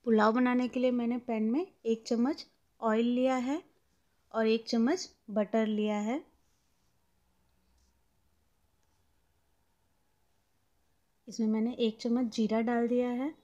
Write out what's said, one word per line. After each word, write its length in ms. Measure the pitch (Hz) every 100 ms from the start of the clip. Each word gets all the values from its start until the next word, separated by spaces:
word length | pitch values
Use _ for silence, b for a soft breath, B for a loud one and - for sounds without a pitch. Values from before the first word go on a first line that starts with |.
| 247
पुलाव 260 | 220 214
बनाने 360 | 226 254 247 247
के 120 | 254
लिए 100 | 254
मैंने 280 | 247 233 240
पैन 300 | 247 220 220
में 160 | 262 381 _ 226
एक 200 | 220 -
चम्मच 400 | 233 247 320 - _ _ _
ऑयल 260 | 226 220 240
लिया 300 | 247 254 262
है 240 | 247 294 - _ _ _ _ _ _
और 120 | 226 220
एक 200 | 226 226
चम्मच 400 | 233 233 359 - _ -
बटर 360 | 208 202 226 220
लिया 320 | 214 214 208
है। 240 | 214 277 - _ _ _ _ _ _ _ _ _ _ _ _ _ _ _ _ _ _ _ _ _ _ _ _ _ _ _ _ _ _ _ _ _ _ _ _ _ _ _ _ _ _ _ _ _ _ _ _ _ -
इसमें 180 | 214 220
मैंने 240 | 220 226 247
एक 220 | 226 220
चम्मच 340 | 240 240 240
जीरा 260 | 226 214 220
डाल 280 | 226 240 233
दिया 220 | 247 247
है 220 | 247 277 311